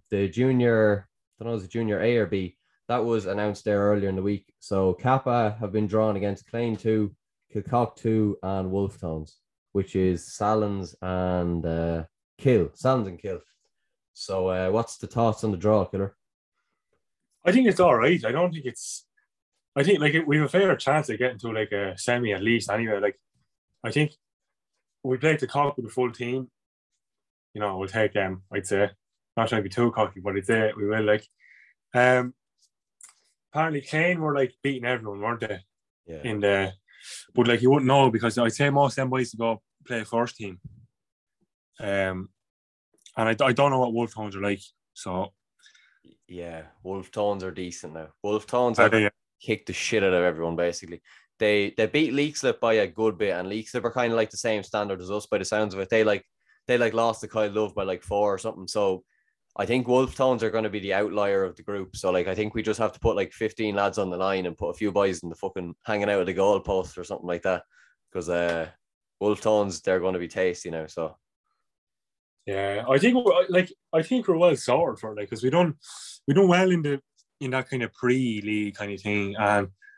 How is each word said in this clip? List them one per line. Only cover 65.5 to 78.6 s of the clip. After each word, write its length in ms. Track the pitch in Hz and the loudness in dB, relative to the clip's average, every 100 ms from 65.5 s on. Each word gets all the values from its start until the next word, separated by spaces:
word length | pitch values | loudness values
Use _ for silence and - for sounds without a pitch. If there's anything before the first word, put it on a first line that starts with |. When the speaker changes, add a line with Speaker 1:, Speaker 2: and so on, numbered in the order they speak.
| 95 87 87 | -8 -10 -12
Speaker 1:
hanging 240 | - 104 104 | -6 -2 0
out 120 | 101 | 0
of 60 | 90 | 0
the 80 | |
goalpost 640 | 90 98 98 - 95 80 - | 2 2 2 0 -2 -4 -10
or 60 | |
something 240 | 87 98 90 | -12 -10 -6
like 160 | 87 | -4
that. 220 | 95 87 - _ _ _ _ | -2 -4 -6 _ _ _ _
'Cause, 160 | 92 82 | -10 -4
uh, 420 | 87 87 85 80 - _ _ _ _ | -2 0 -2 -6 -12 _ _ _ _
Wolfe 220 | 101 104 | -2 0
Tones, 400 | 110 107 101 85 | 2 2 0 -4
they're 180 | - 92 | -2 0
gonna 220 | 90 92 | 0 -4
be 80 | 87 | -6
tasty 420 | 101 92 87 90 | -2 -2 -2 -8
now, 160 | 82 78 | -8 -8
so. 320 | - 80 - _ _ _ _ _ _ _ _ _ _ _ _ - | -8 -8 -10 _ _ _ _ _ _ _ _ _ _ _ _ -8
Speaker 2:
Yeah, 380 | 98 98 101 123 | -4 -4 -4 2
I 100 | 135 | 4
think 180 | 226 247 | 4 4
we're, 300 | 240 175 185 | 4 4 4
like, 240 | 180 180 - _ | 2 0 -6 _
I 100 | 165 | -2
think 260 | 160 254 214 | 0 0 0
we're 80 | 165 | 4
well 160 | 175 | 4
sorted 460 | 139 - 135 165 110 | 4 2 2 2 -2
for 120 | 110 | -10
it, 40 | 104 | -10
like, 120 | 104 | -8
'cause 140 | 110 | -4
we 80 | 127 | 0
done, 260 | - 175 151 - - - - - | 4 2 0 -12 -18 -18 -10 2
we 60 | |
done 120 | 147 190 | 4 6
well 240 | 175 185 | 6 4
in 120 | 175 | 2
the, 200 | 147 139 - _ _ _ | 0 -4 -6 _ _ _
in 100 | 135 | -4
that 180 | 131 123 | -4 -4
kind 140 | 131 | -4
of 100 | 113 | -6
pre-league 840 | - 123 131 127 107 101 107 | -2 0 2 0 -2 -4 -2